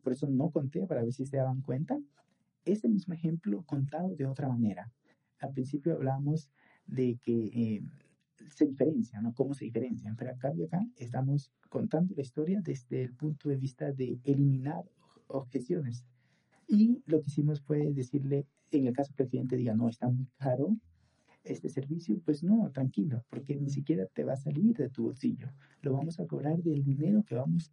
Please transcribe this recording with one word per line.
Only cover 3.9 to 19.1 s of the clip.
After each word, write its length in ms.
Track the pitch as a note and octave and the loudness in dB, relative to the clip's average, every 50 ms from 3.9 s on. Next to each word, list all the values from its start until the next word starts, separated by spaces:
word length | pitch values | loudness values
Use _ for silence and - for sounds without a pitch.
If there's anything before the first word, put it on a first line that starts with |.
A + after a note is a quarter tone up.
| D3+ D#3+ F#3 F#3+ F#3 | -2 -2 -2 -2 -2
de 100 | D3+ C3+ | -2 -2
otra 220 | C3+ C3+ C#3 C#3 C3 | -2 -2 -2 -2 0
manera. 440 | B2 A#2 A2+ G#2 F#2 F2+ F#2+ A2+ - _ _ _ _ _ _ _ _ _ | 0 2 2 2 0 -2 -6 -14 -16 _ _ _ _ _ _ _ _ _
Al 140 | - C3+ C#3 | -8 -6 -4
principio 400 | C3+ B2+ - - D3 - E3+ D#3+ | -4 -4 -4 -4 -2 0 -2 -2
hablamos 560 | D#3 C3+ C3 C3+ C#3 C#3+ C#3+ D#3 D#3+ - - _ _ _ _ _ _ _ | 0 0 0 0 0 0 0 0 0 -2 -8 _ _ _ _ _ _ _
de 320 | - C3+ C3 C3 B2 A#2+ A#2+ | -6 -2 0 0 0 0 -2
que, 280 | - A#2+ A#2 A#2 A2+ G#2 - | 0 0 0 0 0 0 0
eh, 300 | A#2 A#2 A2 G#2+ G2 - - - - _ _ _ _ _ _ _ - - - | 0 0 0 0 -2 -4 -8 -14 -18 _ _ _ _ _ _ _ -20 -20 -8
se 160 | - - - | 0 2 2
diferencia, 560 | - C3+ - B2+ D#3+ D#3+ - A2 - - G#2 | 2 2 2 2 2 2 2 0 -2 -4 -4
¿no? 120 | A2+ A#2 A#2+ | -4 -2 0
¿Cómo 200 | - C3 C3+ C#3+ | 0 0 -2 -2
se 120 | - - | -6 -6
diferencian? 500 | A#2 A2+ A2+ B2+ B2 - B2 - G#2+ A2 | -6 -4 -4 -2 -2 -4 -6 -6 -8 -8
Pero 160 | A#2 B2 B2+ | -8 -8 -8
a 60 | B2+ - | -6 -4
cambio 280 | - C#3 D#3+ E3+ E3 | -4 -4 -2 -2 -4
acá 180 | D#3+ E3 F3+ A3+ A#3+ - | -2 -2 -2 -2 -4 -6
estamos 560 | - B2 A#2 A#2+ B2+ C3 C3+ C#3+ C#3+ - - _ _ _ _ | -10 -10 -6 -4 -2 0 2 2 0 0 -4 _ _ _ _
contando 460 | - A2+ A2 A2 - D#3 F3+ F#3 G3 | -4 -4 -2 0 2 2 2 0 0
la 60 | C#3+ | -4
historia 400 | C3+ - - D3+ D#3 E3+ F#3+ G#3+ | -6 -4 -4 -2 -2 0 0 0
desde 420 | E3 D3 C#3 - - - C3+ C3 B2+ | 0 -2 -4 -6 -6 -4 -4 -2 -2
el 100 | B2 B2 | -4 -6
punto 360 | - D3+ D3+ D3+ - - D3 | -6 -4 -4 -4 -4 -2 -2
de 80 | C#3 C3 | -2 0
vista 340 | C3+ C3 - - D3+ C#3+ | -2 -4 -4 -4 -6 -4
de 280 | C#3 C3 B2+ B2 B2+ B2 B2 | -4 -2 -4 -4 -4 -2 0
eliminar 600 | C#3+ C#3 C3+ C#3+ C#3 C3+ C3 C3 C#3+ E3 F3 - - _ _ _ _ _ - _ - | 2 4 6 6 6 4 4 0 -2 -4 -6 -8 -12 _ _ _ _ _ -20 _ -8
objeciones. 760 | C3+ C3+ B2+ - - C3 - - F3 F3 C#3 A#2+ A#2 - - - _ _ _ _ _ _ _ _ _ _ _ - | -6 -6 -6 -4 -6 -4 -2 -2 -2 -2 -2 -4 -6 -8 -10 -16 _ _ _ _ _ _ _ _ _ _ _ 4
Y 360 | G#3+ G#3 A3 A#3 A#3+ C#4+ - | 6 8 8 8 6 4 2
lo 160 | D3 D#3+ D#3 | 2 2 2
que 60 | D3+ C#3+ | 2 0
hicimos 340 | - D#3 C#3+ D3+ D3+ C#3+ | 0 2 2 2 2 0
fue 300 | - - D3+ D3 D3 D3+ C#3+ | 0 0 0 2 2 2 0
decirle, 540 | C3+ B2+ - - C#3+ C3+ C#3 C#3 C#3 C#3 - _ _ _ _ | 0 -2 -2 -2 -2 0 0 0 0 -2 -4 _ _ _ _
en 160 | - C#3+ C3 A#2+ | 2 2 2 2
el 60 | B2 | 2
caso 200 | - C#3 C#3 | 0 -2 -2